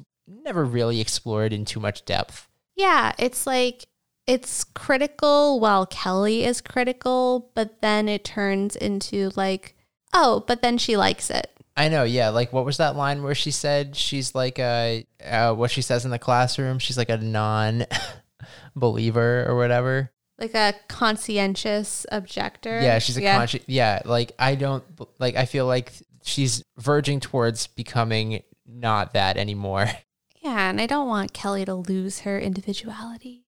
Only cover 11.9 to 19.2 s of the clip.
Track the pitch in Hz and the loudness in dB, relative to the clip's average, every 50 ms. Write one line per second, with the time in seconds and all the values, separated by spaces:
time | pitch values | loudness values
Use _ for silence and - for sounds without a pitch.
11.9 | 160 147 123 117 123 127 117 110 107 117 120 - 127 131 123 143 139 - 160 143 | 4 4 2 4 4 2 2 4 4 2 0 2 0 -2 0 0 0 0 0 0
12.9 | 139 143 139 139 143 143 143 139 143 - - 151 143 - - 147 143 143 143 139 | 0 0 -2 -2 -2 -2 -2 -4 -2 -2 -2 -2 -2 -2 0 0 0 0 0 -2
13.9 | 143 - - - 143 139 127 - - 131 127 127 123 - 127 120 120 120 117 117 | -4 -4 -4 -2 -2 -4 -4 -2 -2 -2 -2 -2 -2 -2 -2 0 0 0 0 0
14.9 | 113 113 - _ _ _ - - 117 113 117 117 113 110 120 120 - 135 123 - | -2 -4 -6 _ _ _ -8 -2 2 2 4 4 4 2 0 0 0 -2 0 0
15.9 | 123 120 123 127 120 120 - - 123 120 127 123 - - 135 131 131 127 - - | 0 0 0 -2 -4 -4 0 2 4 4 4 2 0 -2 -2 -2 -2 -2 -2 -2
16.9 | 131 127 117 - 113 110 110 110 110 107 107 107 107 107 107 107 113 120 - - | -2 -2 0 0 0 -2 -2 -2 0 0 0 2 2 2 2 2 0 0 -2 -2
17.9 | - - - - - - _ _ _ - - - - - - - - 135 123 117 | -4 -6 -6 -6 -12 -18 _ _ _ -20 -20 -20 -20 -20 -20 -14 -4 0 0 2
18.9 | 110 113 113 113 110 120 | 2 2 0 0 2 2